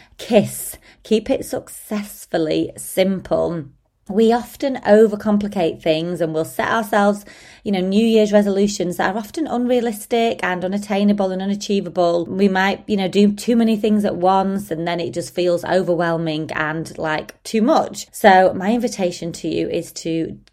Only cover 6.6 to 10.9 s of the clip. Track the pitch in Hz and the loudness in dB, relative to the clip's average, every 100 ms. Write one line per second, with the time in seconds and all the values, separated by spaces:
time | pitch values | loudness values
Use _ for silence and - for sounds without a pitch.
6.6 | 226 226 208 214 202 202 - - - - | -2 -2 0 2 2 0 -6 -20 -20 -10
7.6 | 214 190 185 202 233 220 214 208 202 196 | -2 -2 2 2 4 4 4 4 4 2
8.6 | 202 - 175 175 185 208 208 339 294 240 | 0 0 -4 -2 -2 -2 -6 -6 -4 -2
9.6 | 247 247 233 214 - 233 233 214 185 180 | 0 0 0 -6 -2 0 0 0 -4 -2
10.6 | 185 202 208 | -4 -4 -2